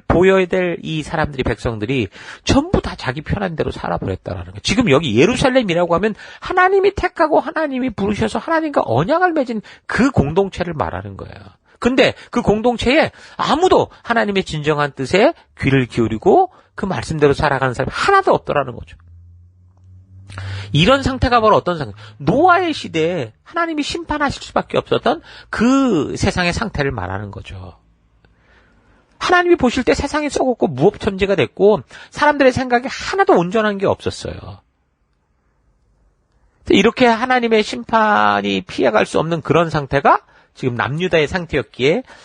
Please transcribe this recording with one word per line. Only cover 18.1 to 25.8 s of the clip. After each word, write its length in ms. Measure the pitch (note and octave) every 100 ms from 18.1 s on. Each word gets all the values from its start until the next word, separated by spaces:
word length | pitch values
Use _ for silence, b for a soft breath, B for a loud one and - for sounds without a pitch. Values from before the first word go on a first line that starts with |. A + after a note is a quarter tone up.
| G4 F#4+
없더라는 420 | G3+ - C#3+ C3 A2+
거죠. 220 | - - - - - - - _ _ _ - - - - - B B B B
이런 300 | C#3+ F#3 C#4
상태가 360 | C4 C4 C4 A#3+
바로 160 | G#3+ E3+
어떤 220 | F3 F3
상태? 160 | B2 G2 B B
노아의 560 | C#3+ A3+ F4+ F4 F4+
시대에 580 | D4 G#3+ E3 D#3+ F3+ A2+ -
하나님이 400 | _ E4+ E4+ D#4
심판하실 580 | C#4+ E4+ E4 D4+ C#4+ -
수밖에 360 | - - - -
없었던 440 | - B2+ - D#4 B B B
그 680 | - A#3 C4+